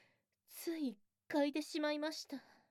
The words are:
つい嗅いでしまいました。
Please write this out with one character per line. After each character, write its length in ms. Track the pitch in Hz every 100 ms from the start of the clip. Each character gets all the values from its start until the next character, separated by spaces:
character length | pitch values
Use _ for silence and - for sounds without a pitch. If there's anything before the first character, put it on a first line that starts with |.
| - _ _ _ -
つ 300 | - 349 320
い 200 | 262 - _ _ -
嗅 200 | 302 285
い 40 |
で 100 | 311
し 200 | 294 311
ま 100 | 302
い 80 | 302
ま 140 | 302
し 120 | 302 -
た。 160 | 269 - - _